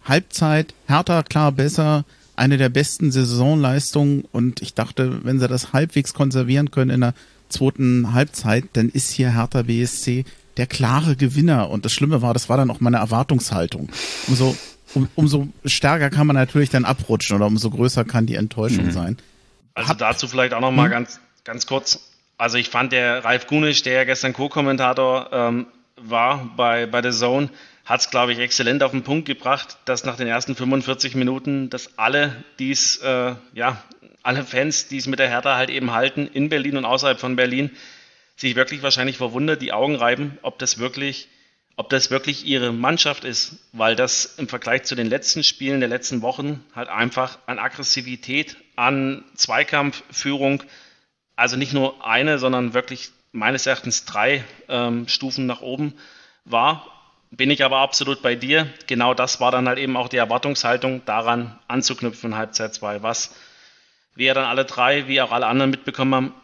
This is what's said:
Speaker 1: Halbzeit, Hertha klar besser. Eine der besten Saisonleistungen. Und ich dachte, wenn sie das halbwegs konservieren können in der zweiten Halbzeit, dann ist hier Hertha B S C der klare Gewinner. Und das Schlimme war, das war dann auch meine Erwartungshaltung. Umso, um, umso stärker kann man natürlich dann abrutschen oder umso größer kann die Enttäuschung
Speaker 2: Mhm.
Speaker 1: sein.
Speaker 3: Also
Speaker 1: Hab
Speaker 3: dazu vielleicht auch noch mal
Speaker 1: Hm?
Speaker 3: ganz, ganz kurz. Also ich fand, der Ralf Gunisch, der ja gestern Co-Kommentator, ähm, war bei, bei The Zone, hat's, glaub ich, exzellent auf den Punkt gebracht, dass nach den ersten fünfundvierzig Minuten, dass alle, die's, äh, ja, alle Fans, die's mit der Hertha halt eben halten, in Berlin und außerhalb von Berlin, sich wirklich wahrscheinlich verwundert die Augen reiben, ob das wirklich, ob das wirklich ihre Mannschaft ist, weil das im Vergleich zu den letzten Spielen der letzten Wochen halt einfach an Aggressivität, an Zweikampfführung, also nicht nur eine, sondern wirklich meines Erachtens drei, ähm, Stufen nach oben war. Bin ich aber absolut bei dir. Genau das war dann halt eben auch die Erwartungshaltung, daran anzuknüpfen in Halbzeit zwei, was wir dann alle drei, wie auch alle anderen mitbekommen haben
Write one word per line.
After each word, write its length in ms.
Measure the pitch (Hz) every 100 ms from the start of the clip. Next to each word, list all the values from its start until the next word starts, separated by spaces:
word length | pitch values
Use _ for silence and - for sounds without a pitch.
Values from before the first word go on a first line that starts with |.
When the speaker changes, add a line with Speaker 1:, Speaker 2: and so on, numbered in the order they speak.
Speaker 1:
Halbzeit, 680 | - 143 - - 160 151 156 - -
Hertha 360 | 143 - 170
klar 280 | 147 151 151
besser. 520 | 139 143 - 151 151 147 _ _ -
Eine 220 | 131 139
der 100 | 131
besten 420 | 127 147 - 156
Saisonleistungen. 1120 | 131 123 120 131 156 135 135 - 147 143 143 -
Und 300 | - 123 120
ich 140 | -
dachte, 500 | - 110 - 131 123
wenn 160 | 120 131
sie 80 | 123
das 240 | 127 -
halbwegs 400 | 131 160 - 135
konservieren 580 | - 139 131 123 135 147
können 200 | - 131
in 100 | 127
der 140 | 120 127 - _ _
zweiten 640 | - 135 - 127 123 117
Halbzeit, 520 | 117 147 - 107 113 -
dann 160 | - 117
ist 200 | 135 -
hier 220 | - 127
Hertha 300 | 117 117 131
B 180 | 120 117
S 200 | 120 -
C 240 | - 123 131 - _ -
der 80 | 123
klare 500 | - 123 131 160 135
Gewinner. 540 | 139 143 170 139 90
Und 160 | 101 110
das 60 |
Schlimme 260 | - 143 151
war, 140 | 120
das 160 | 117 -
war 80 | 131
dann 120 | 131
auch 100 | -
meine 180 | 120 123
Erwartungshaltung. 880 | 110 113 135 135 - 98 85 - - - - - -
Umso, 280 | 127 131 135 - - -
um, 160 | 143 131
umso 340 | - 151 143 143 -
stärker 460 | 139 - 143 160 143
kann 160 | 147 147
man 100 | 139
natürlich 320 | 127 147 143
dann 160 | 135
abrutschen 500 | 110 131 - 110 - 101
oder 100 | 104
umso 240 | 107 110
größer 340 | - 123 123
kann 220 | 113 120 113
die 80 |
Enttäuschung 520 | 117 107 - 110 110 87
Speaker 2:
Mhm. 40 |
Speaker 1:
sein. 240 | 85 87 117 _ _ _ _ _
Speaker 3:
Also 160 | - 117
Speaker 1:
Hab 80 | 160
Speaker 3:
dazu 280 | 110 120 127
vielleicht 280 | 127 127
auch 60 | 120
noch 120 | 131
mal 140 | 127 120
Speaker 1:
Hm? 40 |
Speaker 3:
ganz, 300 | 120 120 - _ _
ganz 220 | - 117 -
kurz. 340 | 135 - - - _ _ _
Also 220 | 117 117
ich 100 | 117
fand, 220 | 123 131
der 340 | 127 123 123
Ralf 220 | 117 123 -
Gunisch, 360 | 151 151 139
der 100 | -
ja 120 | 127
gestern 280 | 131 131 139
Co-Kommentator, 960 | 123 139 156 139 135 127 127 131 131 127
ähm, 340 | 131 117 120 120 _ _ -
war 540 | 113 117 120 143 120 113
bei, 300 | 120 117 117
bei 140 | 120
The 160 | 120 117
Zone, 320 | 123 135 143 - - _
hat's, 260 | - 123 -
glaub 180 | 131 123
ich, 120 | 117
exzellent 420 | 123 - 117 139
auf 80 | 135
den 120 | 135
Punkt 220 | 127 151 147
gebracht, 500 | 135 123 139 - -
dass 200 | - 123
nach 120 | 131 120
den 100 | 120
ersten 300 | 117 131 131
fünfundvierzig 580 | 127 135 127 131 135
Minuten, 560 | 131 127 131 143 139 127
dass 260 | 123 - -
alle, 360 | 113 143 147 123 - -
die's, 380 | 135 135 - -
äh, 380 | 135 127 123 120 -
ja, 260 | - 120 117 - - - _
alle 180 | 123 131
Fans, 440 | 131 127 147 147 -
die's 180 | 139 127
mit 140 | 131
der 80 | 131
Hertha 260 | 120 139 127
halt 140 | 131
eben 220 | 135 127
halten, 340 | 117 131 147 143
in 220 | 135 147
Berlin 280 | 151 139 139
und 80 |
außerhalb 360 | 120 131 139 127
von 160 | 127 127
Berlin, 340 | 123 127 143 - - - - _ _ _
sich 200 | 131 120
wirklich 260 | 131 147
wahrscheinlich 340 | 139 131 131 127
verwundert 460 | 123 120 151 151
die 100 | 131
Augen 220 | 104 139
reiben, 440 | 143 120 123 143 139
ob 160 | - -
das 200 | 127 -
wirklich, 500 | 123 131 139 135 - _ _ _ _ -
ob 120 | 113
das 220 | 135 -
wirklich 340 | 131 139 139
ihre 280 | - 135 123
Mannschaft 520 | 117 127 165 151 143
ist, 320 | - 117 - 160 _
weil 240 | 113 113 113
das 380 | 127 - - -
im 120 | 131
Vergleich 340 | 123 - 131
zu 100 | -
den 140 | 123 113
letzten 340 | 135 - 165
Spielen 380 | - - 135 139
der 80 | 123
letzten 340 | 123 - 123
Wochen 380 | 117 127 143 143 -
halt 140 | - 123
einfach 500 | 104 120 131 127 - -
an 120 | 120
Aggressivität, 1000 | 123 - 131 - 127 123 - 139 151 - _ -
an 480 | 123 139 135 135 -
Zweikampfführung, 1300 | - - 117 147 147 143 - - - 139 139 139 139 - - - _ _ _ _
also 220 | - 123 127
nicht 160 | 135
nur 340 | 139 135 - 113
eine, 320 | 117 147 147
sondern 360 | 127 127 120
wirklich 360 | 120 - 127 - _ _
meines 340 | 117 107 131 139
Erachtens 380 | 127 - -
drei, 400 | - 104 113 139 110 - -
ähm, 400 | 127 120 120 120
Stufen 380 | - 135 127 131
nach 140 | 120
oben 340 | 123 135 147 143 - - - _
war. 420 | - 117 131 156 - - _ _ _
Bin 200 | - 131
ich 140 | 143
aber 140 | 135 135
absolut 440 | 139 - 135 135
bei 140 | 127 120
dir. 320 | 127 151 156 - -
Genau 280 | 123 120
das 260 | 123 127 -
war 100 | 123
dann 180 | 127 127
halt 100 | 127
eben 180 | 135 127
auch 120 | 123
die 80 | 127
Erwartungshaltung, 880 | 113 120 143 139 120 123 131 131 113
daran 520 | 107 117 120 117 110 _
anzuknüpfen 600 | 123 127 127 120 110 117
in 60 | 107
Halbzeit 340 | 110 - 110
zwei, 280 | - 104 104
was 300 | 110 117 - - - _ - _ _ _ _
wir 180 | - 131
dann 100 | 135 131
alle 180 | 127
drei, 440 | 135 - 123 143 131
wie 120 | 135
auch 120 | 120
alle 140 | 117 120
anderen 240 | 127 135
mitbekommen 440 | 135 - - 135
haben 180 | 131 131 -